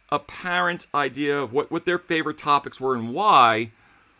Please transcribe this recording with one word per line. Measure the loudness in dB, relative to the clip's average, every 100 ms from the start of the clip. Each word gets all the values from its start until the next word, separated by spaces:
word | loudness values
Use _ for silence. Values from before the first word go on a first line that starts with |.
| _
a | -6
parent's | -6 -12 -6 -2 -2 -4 -6
idea | -2 -2 -2 -2 -2
of | -2
what, | -2 -2
what | -4 -2
their | -2
favorite | -2 -4 -4 -4
topics | 0 0 -2 -6
were | -2
and | -2 -4
why, | 0 4 6 6 4 -2 -10 _ _ _ _